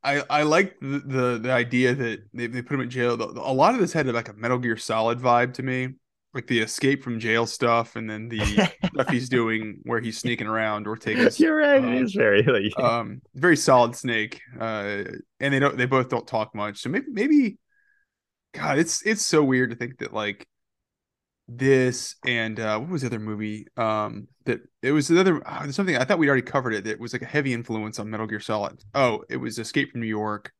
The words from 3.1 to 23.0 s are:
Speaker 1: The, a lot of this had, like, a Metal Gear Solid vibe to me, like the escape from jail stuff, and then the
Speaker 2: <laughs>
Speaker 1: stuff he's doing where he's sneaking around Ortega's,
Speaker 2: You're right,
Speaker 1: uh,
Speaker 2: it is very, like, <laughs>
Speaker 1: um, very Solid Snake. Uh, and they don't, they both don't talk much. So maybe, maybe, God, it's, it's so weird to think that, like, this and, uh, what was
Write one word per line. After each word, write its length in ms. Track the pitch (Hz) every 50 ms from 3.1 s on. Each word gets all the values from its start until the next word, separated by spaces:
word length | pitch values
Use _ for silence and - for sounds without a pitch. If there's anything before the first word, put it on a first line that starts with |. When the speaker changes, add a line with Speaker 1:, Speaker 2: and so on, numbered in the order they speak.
| 120
Speaker 1:
The, 100 | 117 110
a 260 | - - 117 - 135
lot 220 | 131 131 151 196 254
of 60 | 247
this 120 | 185 -
had, 140 | - 165 143
like, 220 | 131 117 117 117 -
a 60 | 104
Metal 240 | 107 113 120 127 123
Gear 180 | 123 117 113
Solid 420 | 110 - - 110 113 113 117 120 123
vibe 360 | 127 123 120 120 123 127 127
to 100 | - 127
me, 240 | 131 127 127 127 127 131 _ _ _ _ _ _ _
like 140 | - 131 -
the 140 | - 123 113
escape 420 | 110 110 - - 135 135 139 135
from 160 | - 123 117 113
jail 260 | 113 113 113 117 117
stuff, 500 | 110 - - 123 120 117 117 117 - -
and 120 | 117 113 110
then 200 | 107 107 110 117
the 120 | 117 107
Speaker 2:
<laughs> 440 | 104 101 104 - 190 165 - _ - 175 -
Speaker 1:
stuff 140 | 143 123 147
he's 200 | 139 120 127 123
doing 520 | 127 123 113 113 113 110 110 107 98 -
where 180 | - 120 120 113
he's 180 | 110 113 110 -
sneaking 280 | - 123 120 - 113
around 400 | 107 110 110 110 107 107 104 104
Ortega's, 540 | 104 110 - - 110 110 247 240 - - -
Speaker 2:
You're 160 | 311 320 311
right, 260 | 311 302 285 285 269
Speaker 1:
uh, 60 | 262 240
Speaker 2:
it 140 | 247 254
is 120 | 262 226 190
very, 280 | 202 123 107 101 104
like, 360 | 113 127 127 104 98 107 - -
<laughs> 60 | 131
Speaker 1:
um, 360 | 113 117 117 113 - - 127 _ _ _
very 220 | 131 143 180 160
Solid 400 | - - - 131 123 120 117 120
Snake. 440 | - - 127 117 110 107 107 - - - - 123 -
Uh, 440 | 113 113 110 104 101 101 104 101 101 - - - - _ _ _
and 140 | 135 139 139
they 40 | 135
don't, 180 | 139 139 131
they 100 | 127 123
both 220 | 123 135 131 123 127
don't 180 | 131 113 -
talk 280 | - 127 113 107 - -
much. 240 | 107 104 104 104 -
So 60 | - 120
maybe, 160 | 160 240 277 311
maybe, 480 | 240 196 233 294 302 294 262 202 - _ _ _ _ _ _ _ _ _ _ _ _ _ _ _ _ _ _ _
God, 260 | - - 147 151 139 147
it's, 260 | 170 165 - - -
it's 200 | 220 220 214 -
so 180 | - - 156
weird 280 | 147 131 131 127 127 120
to 60 | 117
think 220 | - 120 127 131 _
that, 140 | - -
like, 340 | - 107 107 104 101 _ - _ _ _ _ _ _ _ _ _ _ _ _ _ _ _ _ _ _ _ _ -
this 680 | 120 117 131 139 135 131 127 127 120 - - - - _ -
and, 320 | 127 120 117 113 113 110 110
uh, 180 | 113 110 107 110
what 120 | 131 170
was 120 | 185 147